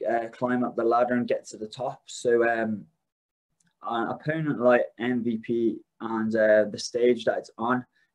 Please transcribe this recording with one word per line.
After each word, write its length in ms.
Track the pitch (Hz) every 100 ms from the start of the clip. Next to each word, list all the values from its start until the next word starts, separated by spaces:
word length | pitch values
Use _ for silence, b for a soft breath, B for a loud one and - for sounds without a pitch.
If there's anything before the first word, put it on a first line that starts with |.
| -
uh, 160 | 117 113
climb 320 | - 123 123
up 100 | 120
the 80 | 117
ladder 320 | 113 117 123
and 140 | 123 117
get 180 | 113 -
to 60 | 107
the 120 | 107
top. 340 | - 131 135 -
So, 360 | - 123 120 117
um, 360 | 117 113 104 - _ _ _ _ _ _ _ _ _
an 240 | 107 117 110
opponent 520 | 123 151 160 151 110
like 260 | 123 120 - -
M 240 | 120 123
V 160 | 117 113
P 400 | 110 117 113 - - _
and, 340 | 110 110 110
uh, 300 | 110 107 107
the 140 | 104 110
stage 460 | - 120 123 113 117
that 120 | 95
it's 120 | - -
on 300 | 117 127 - _ _